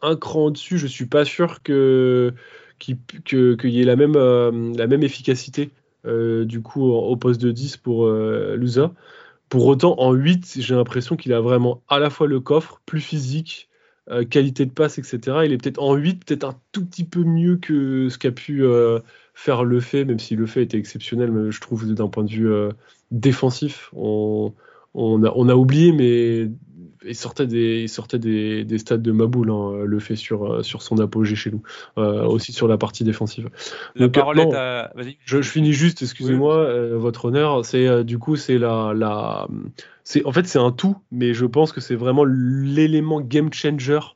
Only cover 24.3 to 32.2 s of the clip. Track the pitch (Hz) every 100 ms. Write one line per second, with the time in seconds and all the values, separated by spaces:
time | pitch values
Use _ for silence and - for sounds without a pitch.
24.3 | 107 107 107 _ _ _ - 113 110 110
25.3 | 127 123 127 131 147 170 156 123 120 117
26.3 | 113 110 113 - 85 87 _ - 117 123
27.3 | - 131 117 113 113 113 - 107 123 113
28.3 | 107 107 107 107 110 - 117 113 110 113
29.3 | 123 113 107 101 101 104 104 - 107 -
30.3 | 107 104 113 107 113 - 110 107 110 104
31.3 | 107 113 104 - - - - 104 104